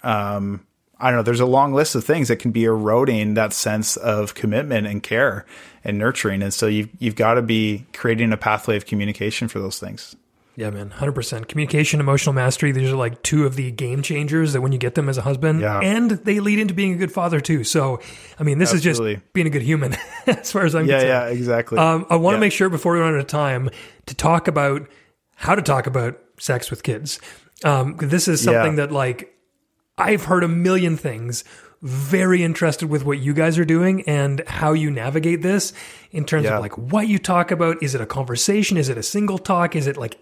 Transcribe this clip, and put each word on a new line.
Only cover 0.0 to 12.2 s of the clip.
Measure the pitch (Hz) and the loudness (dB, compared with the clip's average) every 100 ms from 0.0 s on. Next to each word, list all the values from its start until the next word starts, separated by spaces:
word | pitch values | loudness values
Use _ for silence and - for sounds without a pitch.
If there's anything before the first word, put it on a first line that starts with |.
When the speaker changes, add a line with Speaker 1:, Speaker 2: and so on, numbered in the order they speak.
Speaker 1:
um, | 120 107 101 101 101 98 - _ _ _ | -4 -2 -2 -4 -4 -6 -12 _ _ _
I | 127 | 2
don't | 123 | 2
know, | |
there's | 110 117 | 2 2
a | 127 | 4
long | 131 143 | 4 4
list | 135 151 120 | 2 2 0
of | - | 0
things | 160 120 | 0 2
that | 113 | 0
can | 120 | 0
be | 113 | 2
eroding | 113 110 107 117 131 110 107 | 2 2 2 2 2 2 0
that | 107 107 | 0 0
sense | - 110 107 107 - | -2 -2 -2 -2 -2
of | 117 107 104 | -2 0 -2
commitment | - 107 110 147 113 104 | -4 -2 -2 -2 -2 -2
and | 104 | -6
care | - 113 135 98 - - - - | -2 0 0 -2 -12 -20 -20 -12
and | - 104 | -6 -2
nurturing. | 113 - 107 98 | -2 0 -2 -2
And | 101 | -4
so | - 107 | -2 0
you've, | 107 107 - | 0 -4 -4
you've | 120 110 | -4 2
gotta | 110 120 | 2 2
be | 117 110 107 104 - | 2 0 0 -4 -10
creating | - 120 113 117 | -4 -2 2 0
a | 107 | 0
pathway | 110 107 - 104 | 0 0 0 -4
of | - | -2
communication | 104 101 104 104 - 110 | -4 -4 -4 -6 -4 -6
for | 104 | -6
those | 95 - | -8 -8
things. | 98 104 - - _ _ _ - | -12 -14 -18 -20 _ _ _ -10
Speaker 2:
Yeah, | 107 | -8
man, | 101 101 | -8 -12
hundred | - 139 | -6 -4
percent. | 131 117 113 113 | -4 -6 -8 -6
Communication, | 147 147 151 151 147 | -4 0 2 2 2
emotional | 139 139 | 2 2